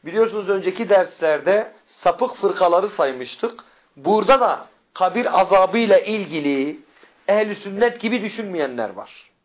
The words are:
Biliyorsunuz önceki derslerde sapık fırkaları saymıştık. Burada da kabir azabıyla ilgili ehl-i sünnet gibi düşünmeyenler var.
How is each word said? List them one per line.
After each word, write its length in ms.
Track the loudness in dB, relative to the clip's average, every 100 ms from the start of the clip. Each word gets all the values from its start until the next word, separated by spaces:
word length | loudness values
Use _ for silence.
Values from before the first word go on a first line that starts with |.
| -6
Biliyorsunuz 440 | 0 0 0 -4
önceki 400 | -2 -2 -6 2
derslerde 840 | 2 2 -2 -2 0 0 0 -2 _ _
sapık 500 | -2 0 0 -4 -2
fırkaları 540 | -2 2 2 2 0
saymıştık. 760 | -2 -2 -2 -12 -8 -8 -8 -20 _ _ -8
Burada 440 | 0 0 4 4
da 280 | 4 -2 -8 _ _
kabir 460 | -2 0 0 0 2
azabıyla 600 | 4 4 4 2 4 4
ilgili 800 | 4 -6 -4 -4 -2 0 -2 -6 _ _ _ _ 0
ehl-i 280 | 0 0 -6
sünnet 460 | -10 0 0 0
gibi 200 | -4 -4
düşünmeyenler 680 | -4 -8 -8 -4 -4 -4 -8
var. 420 | -8 -18 -20 _ _